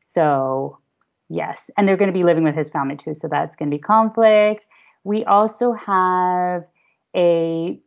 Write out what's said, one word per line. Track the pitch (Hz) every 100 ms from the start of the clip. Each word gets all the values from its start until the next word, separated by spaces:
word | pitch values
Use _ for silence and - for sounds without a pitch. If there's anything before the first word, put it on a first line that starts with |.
So, | _ - 156 - 131 131 139 - _ _ _ _ _
yes. | 160 - - _ -
And | 202
they're | 190
gonna | 196
be | 185
living | 175 165
with | 160
his | 147 151
family, | 156 139 143
too. | -
So | 151 156
that's | 147 156 _
gonna | 147
be | 147
conflict. | - 214 220 226 220 214 208 214 _ _ _ _
We | - 208
also | 220 202 214 220 240
have | 226 - 190 185 185 180 180 180 180 170 _ _ _ _
a | 185 175 170 165 165 165 196